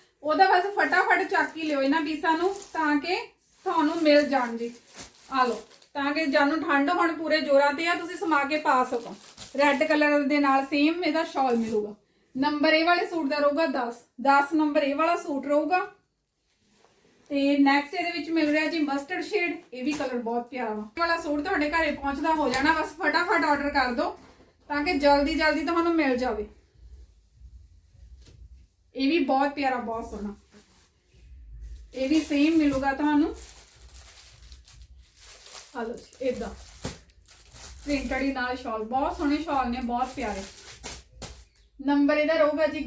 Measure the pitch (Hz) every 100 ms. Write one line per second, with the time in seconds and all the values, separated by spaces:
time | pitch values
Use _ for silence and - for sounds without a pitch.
0 | _ _ 285 311 381 359 - - 311 359
1 | 392 359 392 370 294 320 311 277 269 320
2 | 302 302 339 320 359 392 - 339 302 294
3 | 330 403 466 _ _ - 370 330 302 330
4 | 302 294 247 269 233 233 240 - - -
5 | - - - 262 247 202 - - - 285
6 | 285 294 311 294 285 311 330 285 294 349
7 | 330 302 320 311 294 277 285 277 330 349
8 | 330 359 339 294 277 302 311 262 247 240
9 | - 202 - - - 262 285 269 311 294
10 | 294 294 277 294 285 269 277 294 294 339
11 | 339 320 330 - 262 233 226 226 208 208
12 | _ _ _ 254 294 294 311 311 330 349
13 | 392 339 269 294 294 294 320 269 240 240
14 | - - 262 277 - 320 302 294 277 285
15 | 330 359 349 277 277 294 302 370 392 -
16 | _ _ _ _ _ _ _ _ _ _
17 | _ _ - 285 277 285 277 285 285 370
18 | 339 339 320 330 302 302 311 330 285 277
19 | 285 359 - 403 339 - - 254 262 294
20 | 277 240 220 240 233 254 226 214 214 -
21 | 339 330 330 294 294 370 294 330 311 -
22 | 277 277 320 311 262 254 294 320 - -
23 | 320 320 359 330 311 285 285 285 254 233
24 | 349 359 - - - _ - 294 294 285
25 | 285 285 285 311 311 294 311 339 339 330
26 | 277 240 233 208 208 - _ _ - -
27 | - _ _ _ - - - - _ -
28 | - - - - - - - _ _ 247
29 | 269 330 262 269 285 285 269 247 220 226
30 | 233 208 202 208 _ 208 _ _ _ _
31 | _ - - - - - - - - 254
32 | 269 311 294 285 302 330 285 269 277 269
33 | 294 294 330 - - - - - - -
34 | - - - - - - - - - -
35 | - _ - - - - - 254 226 233
36 | - - 254 214 214 - - - - -
37 | - _ _ - - - - - 285 277
38 | 240 262 269 262 247 254 247 220 214 254
39 | 311 349 285 302 320 269 247 240 233 240
40 | 262 285 220 196 196 - - - - -
41 | - - - - - _ _ _ 277 285
42 | 285 302 302 320 294 294 302 302